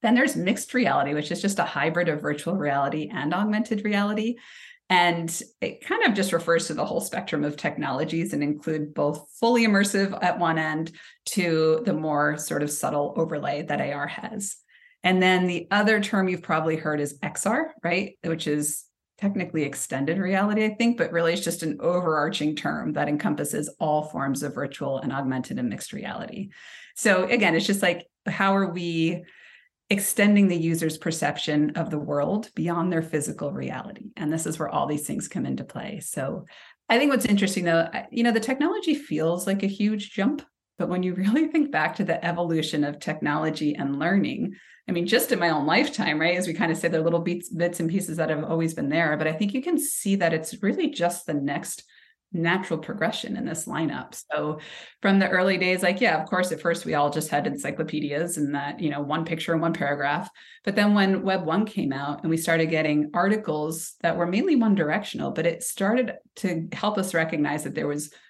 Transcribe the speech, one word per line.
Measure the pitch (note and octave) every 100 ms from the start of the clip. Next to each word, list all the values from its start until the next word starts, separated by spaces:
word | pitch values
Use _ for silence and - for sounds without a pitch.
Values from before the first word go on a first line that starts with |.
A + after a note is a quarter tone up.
Then | G#3+ B3
there's | D4+ E3
mixed | F3+ - -
reality, | B3+ E3+ C3+ C#3
which | D3+ D3+
is | E3+
just | G3 G3
a | -
hybrid | C#3+ D#3+ E3+ E3+
of | D3
virtual | D3 D3 E3 D#3
reality | D3 C#3 C#3 D#3 -
and | C#3 D3
augmented | F3+ G#3+ G#3+ - G#3
reality. | G#3 G3+ G#3 G#3+ A3+ A#3 - - - - -
And | F3+ F3 E3+ E3 - - _
it | - -
kind | - A4 F#4
of |
just | G3 F#3+
refers | E3 E3 E3 -
to |
the | D3+ C#3+
whole | -
spectrum | - - - D3+
of | D3 D3
technologies | D#3+ D3+ C#3 C3 E3 E3 G3
and | D3
include | D3 D3 D#3+ D#3 D3
both | - D3 D3 - -
fully | A#3 A#3+ A3+
immersive | G3+ G3 G3 G3 -
at | F3+ -
one | E3+ D#3+
end | D#3 D#3 E3 - - _ -
to | G3 F3 D#3+ D#3+ D#3+
the | -
more | D#3 D#3 D3 D3 D3+
sort | - D3
of | D3
subtle | - C#3 D3 C#3+ -
overlay | D#3+ D3+ C#3+ D3
that | D3+ C#3+
A | C#3
R | C#3+ C#3+
has. | - - G3 G3 - _ _ _ _
And | F#3 F#3
then | F#3 F#3 F3+
the | F3 -
other | G#3 G#3+ G#3+
term | G3+ G3+ F#3
you've | F3
probably | - D#3+ D#3+ D#3+
heard | D#3 D3
is | D3 -
X | - - A3
R, | B3+ D#4+ -
right? | F3 F3+ G3 -
Which | E3 E3 D#3
is | D3 D3 - - _ _ _
technically | G3+ G3 E3+ D#3
extended | C#3 - - C3 C#3+ F#3+
reality, | F#3 F#3+ G#3 G#3+
I | G#3+ G#3
think, | A#3 A#3
but | E3
really | E3 E3
it's | F3
just | E3+ E3
an | D#3+ -
overarching | E3+ F3+ E3+ D3+ D#3 D#3+ D3+ D3+
term | D3+ D#3 D3+
that | D3+ D3
encompasses | D3 E3 D3 D3 D3+ D3 -
all | D#3 D3+
forms | D3+ - C#3 B2+
of | C#3+ C#3
virtual | C#3 - C#3 C3+
and | C#3
augmented | C3+ C3+ C3 - C3
and | B2
mixed | D3 -
reality. | - - - - - - - - - - -
So | G#3+ F#3 F#3
again, | A#3+ F#3
it's | E3 G3
just | G3
like, | F3+ E3+ - _ -
how | - G3 G3
are | F#3
we | F3 E3+ E3 D#3+ E3+ - - - - _ _ -
extending | G3 - - G#3 G3+ G3
the | E3+
user's | E3 D#3+ D#3+ D3+
perception | E3+ D#3+ D3 D3+ - D3+ D3
of | F3 D#3
the | D3
world | D3 C#3+ D3+ G#3 -
beyond | - E3 E3+ F3+
their | E3
physical | E3 D3+ C#3 C3 C#3+
reality? | C#3 C3 B2+ - - - -
And | D3+
this | D#3+ E3
is | D#3+
where | D#3
all | D#3+ C#3+
these | D3 -
things | D3 -
come | - C3+
into | C3
play. | C#3 - - -
So | - - C3+ - - - - _ -
I | A#3
think | C#4+
what's | B3+ A3
interesting, | G3+ F#3+ F#3 E3+
though, | E3 E3
I, | - -
you | A#3+
know, | A#3+
the | A3
technology | B3 C4 D#4+ G#4+ E4
feels | - - D#3 E3 F3+ G3
like | G3
a | G3
huge | G3 G#3 G#3+ G3+
jump, | - G#3 D4 - _ _ -
but | E3+
when | F3+
you | F3+ F3+
<laughs> |
really | G3 C4+ D#4
think | E4 -
back | D#3 D#3+ -
to |
the | G3 -
evolution | E3+ E3+ E3+ D#3+ D#3 D3+
of | D3 D3
technology | - D#3 D3+ D3+ D#3 D3+ D3+
and | - C#3 C#3
learning, | E3 G3 D3 C3+ G3 - - - -
I |
mean, | E3+ E3+
just | A3+ -
in | F#3+
my | E3+
own | D3+ D3
lifetime, | G3 D4 - D3+ D3+
right, | E3 F3+
as | F#3+
we |
kind | D#3+ E3
of | D#3
say, | -
they're | D#3+
little | E3 E3
bits, | E3+ F3 -
bits | E3 F3 -
and | D#3+
pieces | F#3+ - E3
that | D#3
have | D#3
always | D#3 E3 D#3+ D#3+
been | C#3
there, | D#3+ D#3+ D3+
but | D#3
I |
think | D#3+ G3+ B3+
you |
can | F4 E4
see | - - G3 G3
that | E3
it's | D#3 - -
really | G3 - E4
just | - E3+ - -
the |
next | D3 C#3+ C#3+ - - - _ _ _ _
natural | E3+ E3+ F#3+ - D#3+
progression | - G3+ - - - -
in |
this | - D#3+ -
lineup. | D3 D#3+ C#3 - - -
So | D3+ D3+ D#3 - - - -
from | G3+ G3
the | F#3+
early | F3+ G3 F#3
days, | F3+ F#3
like, | F#3 G3
yeah, | A3 D#3
of | -
course, | F3+ F3+
at | -
first | E3+ E3 D#3+
we |
all | D3+ D3
just | D3+ D3+
had | D3 D3
encyclopedias | C#3+ D3 D3 D#3 D3+ C#3+ C#3+ E3+ D3+
and | C#3+
that, | C#3+ C#3+ -
you | D#3
know, | C#3+
one | C#3+ D#3+ E3
picture | D#3+ -
and | E3
one | E3
paragraph. | - C#3+ C#3+ C#3 D3 G3+ - - -
But | G3+ G3
then | G#3
when | G#3 F#3+ F#3+
Web | F#3+ F#3+
one | D#3 F3+ A3
came | F#3+ C3+
out | C3+ C#3+ C#3+
and | D#3+
we | D#3+
started | E3+ E3 D#3+
getting | D#3+ D#3 D3 D3 F3
articles | G3 G#3+ E3+ D3+ D3+ D#3+ - -
that | E3 E3
were | F3
mainly | G3 F#4 C4+
one | A3 G3
directional, | D3+ F#3+ - D3 C#3
but | C#3+ E3
it | D#3+
started | - - G3 B3 A#3 - - -
to | F#3+ E3 E3
help | - G#3 G#3
us | F#3+ E3
recognize | D#3+ D#3 C#3+ D3+
that | D3
there | D3+ D3
was | D3 D3 -